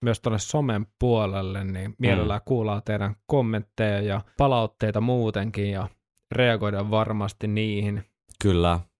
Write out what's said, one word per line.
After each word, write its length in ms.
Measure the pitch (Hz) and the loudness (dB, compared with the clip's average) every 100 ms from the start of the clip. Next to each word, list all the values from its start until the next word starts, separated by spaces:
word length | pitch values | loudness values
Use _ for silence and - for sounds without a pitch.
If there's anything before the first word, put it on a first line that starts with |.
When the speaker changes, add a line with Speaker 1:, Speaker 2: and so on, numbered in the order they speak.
Speaker 1:
myös 180 | 120 110 | -2 -2
tuonne 180 | 117 107 | 0 -2
somen 480 | - 151 135 104 104 - | -2 -2 0 -2 -4 -2
puolelle, 640 | 123 113 101 98 95 98 | 2 2 2 -2 -4 -4
niin 300 | 95 92 101 - | -6 -6 -8 -2
mielellään 420 | 120 110 107 101 | 0 2 0 -2
Speaker 2:
Mm. 40 | |
Speaker 1:
kuullaan 380 | - 127 107 104 | -2 -2 0 -2
teidän 320 | - 104 98 - - | -2 -2 -2 -6 -2
kommentteja 720 | 139 113 110 - - 107 101 | 0 2 -2 -4 -2 0 0
ja 200 | 104 98 - - | 0 -4 -4 0
palautteita 640 | 139 123 110 - 107 107 | 2 2 0 -2 -2 0
muutenkin 720 | 117 127 110 101 107 104 101 | 2 2 0 -2 -4 -2 -4
ja 180 | 98 92 - _ _ - | -4 -6 -12 _ _ -6
reagoidaan 580 | - 123 110 104 101 104 | 2 2 2 0 -2 0
varmasti 560 | 110 110 107 98 - 107 | 0 0 -2 -4 -4 -4
niihin. 560 | 107 110 101 104 101 - _ - - | -2 0 -2 -2 -4 -8 _ -20 -2
Speaker 2:
Kyllä. 380 | 101 90 87 85 - _ | 2 4 4 2 -4 _